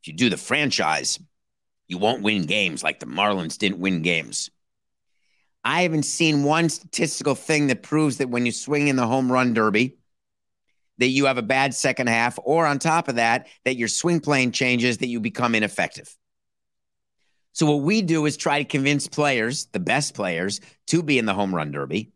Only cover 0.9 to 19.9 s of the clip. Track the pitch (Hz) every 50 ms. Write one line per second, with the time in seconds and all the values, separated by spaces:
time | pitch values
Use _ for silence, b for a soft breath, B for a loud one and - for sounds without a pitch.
0.9 | 80 73 69 - - - - _ _ _ _ _ _ _ _ _ _ _ _ _
1.9 | 87 90 98 107 123 120 98 107 110 101 85 76 92 107 101 90 76 64 - 78
2.9 | 76 - - 58 65 82 101 104 104 95 85 80 - - - 98 98 85 90 95
3.9 | 95 85 80 87 87 82 78 - - - - - _ _ _ _ _ _ _ _
4.9 | _ _ _ _ _ _ _ _ _ _ _ _ _ _ _ 117 143 170 180 175
5.9 | 160 156 143 - - - 170 160 151 143 143 143 151 160 170 165 - - - -
6.9 | - - - 156 - - - 147 135 120 - - 160 151 147 139 127 - - -
7.9 | 147 151 156 147 123 - 143 127 120 120 123 120 110 - - - 147 147 143 147
8.9 | 135 127 127 113 120 135 131 127 127 127 127 123 117 113 110 107 98 107 120 127
9.9 | - _ _ _ _ _ _ _ _ _ _ _ _ _ _ _ _ _ _ _
10.9 | _ _ 123 127 131 135 139 135 131 123 117 104 135 135 139 139 123 - - 143
11.9 | 123 - 127 120 113 117 117 120 117 - - 123 151 165 165 151 143 135 - 165
12.9 | 156 170 170 - 127 117 117 113 117 131 131 B B B B 135 131 123 117 110
13.9 | - - - 175 175 165 147 147 147 135 127 123 113 - 135 127 123 120 117 127
14.9 | 120 101 - 127 120 120 107 117 107 - 123 120 117 110 107 101 - - 90 -
15.9 | - - - - - _ _ _ _ _ _ _ _ _ _ _ _ _ _ _
16.9 | _ _ _ _ _ _ _ _ _ _ _ _ _ - 165 151 147 147 139 156
17.9 | 214 220 202 165 165 160 151 151 143 - - 165 143 147 147 - - 143 135 139
18.9 | 147 143 - - - - 147 147 135 120 110 117 131 151 - _ - 104 90 -